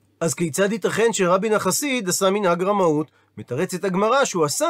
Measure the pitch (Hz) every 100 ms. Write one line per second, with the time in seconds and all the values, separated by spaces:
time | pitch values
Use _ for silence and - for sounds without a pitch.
0 | _ _ 165 - 160 143 196 220 185 180
1 | 226 214 180 185 220 214 185 175 294 254
2 | 185 170 196 202 190 165 185 208 175 151
3 | 156 _ _ - 104 127 180 180 190 180
4 | 214 262 254 185 147 -